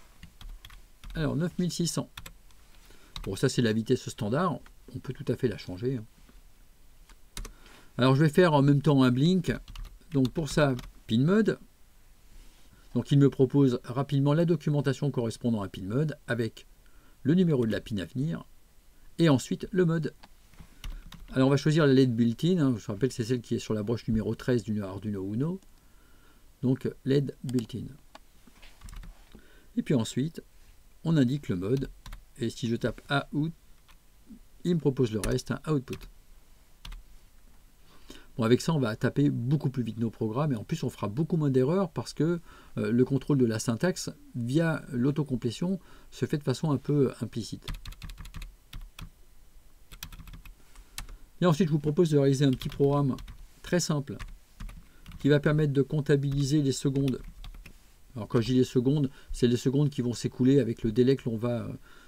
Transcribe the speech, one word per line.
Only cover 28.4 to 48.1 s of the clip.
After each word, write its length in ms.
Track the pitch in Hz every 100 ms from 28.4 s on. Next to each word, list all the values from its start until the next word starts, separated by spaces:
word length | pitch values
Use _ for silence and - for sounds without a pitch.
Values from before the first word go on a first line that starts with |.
| - - - - - - - - - - - - - -
Et 60 |
puis 140 | - 143
ensuite, 460 | 110 - 151 - - - - - - -
on 140 | 160 160
indique 320 | 123 143 -
le 80 | 92
mode. 320 | 95 135 - - - - - -
Et 120 | 113
si 200 | - 113
je 80 | 117
tape 240 | 117 - - - -
out, 180 | 147 160 - - - - - _ - - - - -
il 120 | 170 175
me 40 |
propose 320 | 143 139 120
le 80 | 107
reste, 320 | 110 127 -
un 80 | - -
output. 280 | 151 - - - - - - - - - - - - - - - - - - - - - - - - - -
Bon, 60 |
avec 180 | 113 123
ça, 100 | -
on 80 | 160
va 160 | 117 110
taper 340 | 127 - 143
beaucoup 400 | 127 120 147 139
plus 140 | 127
vite 140 | 113 107
nos 120 | 117
programmes 440 | - 113 113 156
et 20 | 113
en 80 |
plus, 200 | - 165
on 60 | 127
fera 200 | - 104
beaucoup 260 | 110 165 170
moins 140 | 147
d'erreurs 420 | 131 127 185 185
parce 220 | - -
que, 260 | - 151 175 - - - -
euh, 160 | 107
le 100 | 120
contrôle 360 | 127 139 - 143
de 60 | 120
la 140 | 110
syntaxe 500 | - 113 175 180 - - -
via 520 | 127 117 143 165 147 -
l'autocomplétion 920 | 123 131 147 143 123 120 - 175 190 - - -
se 140 | - 127
fait 120 | 156
de 60 |
façon 280 | 147 123 160
un 60 | 135
peu 340 | - 147 127 -
implicite. 480 | 110 117 101 - - - - - -